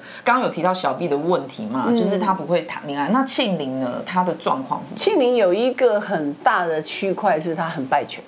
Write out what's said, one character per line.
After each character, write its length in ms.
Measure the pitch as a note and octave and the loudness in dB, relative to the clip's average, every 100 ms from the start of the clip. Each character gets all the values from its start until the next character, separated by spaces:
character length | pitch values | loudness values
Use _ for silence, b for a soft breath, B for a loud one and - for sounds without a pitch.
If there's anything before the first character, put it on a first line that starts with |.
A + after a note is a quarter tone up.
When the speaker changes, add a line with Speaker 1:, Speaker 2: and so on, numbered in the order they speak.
| B B | B B
Speaker 1:
刚 140 | - B3+ | 2 2
刚 60 | |
有 40 | F#3+ | 2
提 140 | E3+ | 0
到 100 | F3+ | 0
小 220 | - C3+ | 0 -2
毕 140 | B2+ E3+ | -2 0
的 80 | C#3+ | 0
问 280 | E3 E3+ - | 2 0 -2
题 180 | - G#2+ | -8 -6
嘛， 200 | B2+ A3+ | -2 2
Speaker 2:
嗯。 80 | A#3 | 2
Speaker 1:
就 80 | |
是 120 | F#3 G3 | 2 2
他 160 | F#3+ | 0
不 140 | F#3 D3+ | 0 0
会 160 | E3+ | 0
谈 180 | - - D3+ | -2 -8 -6
恋 100 | C#3+ | -4
爱。 120 | D3+ | 0
那 160 | A#3+ | 2
庆 340 | C4 - A#3 E3+ | 2 2 0 0
龄 220 | C3+ C3 | -2 -4
呢， 200 | B2+ A#2+ - | -4 -6 -4
他 160 | F#3 | -2
的 100 | F3+ | 0
状 280 | D#3 G3 C#3+ | -2 -2 -2
况 180 | C3+ - | -4 -8
是 80 | - | -8
什 40 | |
么？ 60 | - | -2
Speaker 2:
庆 180 | - G4+ | 2 4
龄 160 | B3 | 4
有 180 | B3 F#3 | 4 4
一 200 | F#3+ B3+ | 4 2
个 280 | B3 B3 G#3 | 4 4 2
很 320 | G#3 F#3 D3 | 0 -2 -2
大 300 | C#3+ B3+ G#3 | 0 2 2
的 160 | E3+ D#3 | 0 -2
区 320 | D#3 - G3 | -4 -4 -2
块 280 | F3+ G#3 D#3 | 0 2 2
是 160 | E3+ D#3+ | 0 -4
他 120 | E3 | -4
很 160 | D#3 C3 | -4 0
败 180 | D3 | 0
犬。 180 | B2 - | -2 -12